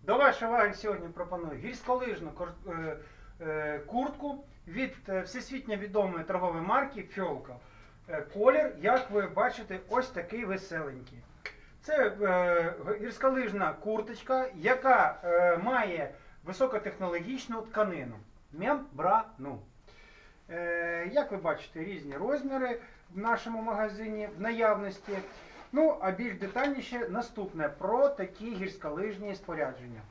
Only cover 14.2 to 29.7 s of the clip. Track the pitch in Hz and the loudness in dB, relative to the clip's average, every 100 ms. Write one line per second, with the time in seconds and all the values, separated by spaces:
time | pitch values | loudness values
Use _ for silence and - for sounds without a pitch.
14.2 | - 262 262 170 180 254 262 240 165 - | 0 0 0 0 2 4 8 8 6 2
15.2 | 175 175 175 175 208 247 214 170 139 - | 2 6 6 6 4 2 2 -2 -4 -8
16.2 | - - 170 190 262 214 196 - 185 170 | -20 -16 -10 0 2 2 -4 -4 -4 -2
17.2 | 175 262 - 226 220 214 208 160 127 107 | -4 -8 -6 -8 -4 2 2 2 -6 -10
18.2 | - - - 147 208 285 - 135 170 220 | -16 -20 -18 -4 0 0 -2 0 4 4
19.2 | 226 - 139 120 - - - - - - | 2 -10 -10 -10 -14 -20 -20 -20 -20 -20
20.2 | - - - 170 175 170 170 170 175 254 | -20 -20 -10 -6 -2 0 0 -2 0 0
21.2 | - 196 165 151 - 160 170 185 143 139 | 0 -2 0 -2 -4 -8 -8 -8 -8 -4
22.2 | 208 285 269 269 254 240 - - - 180 | -2 0 0 -2 -2 -4 -8 -20 -14 -4
23.2 | 220 226 233 226 220 208 214 196 220 214 | 0 0 0 -4 -2 0 0 -2 -6 -6
24.2 | 208 160 214 233 220 202 196 190 - 196 | -6 -4 -4 4 4 4 0 -8 -6 -6
25.2 | 190 - - - - 269 311 - 190 185 | -6 -16 -20 -20 -4 4 6 6 0 -2
26.2 | 240 190 196 233 285 269 226 247 185 190 | -4 -4 -4 0 0 0 -4 -6 -2 -2
27.2 | 233 - 190 160 147 - 190 240 277 277 | -4 -6 -8 -2 -4 -2 0 4 4 2
28.2 | 185 - 220 202 190 - 156 151 208 190 | -6 -6 -8 -4 -6 -6 -8 -4 -4 -4
29.2 | 202 190 - 160 139 | -8 -8 -8 -4 -4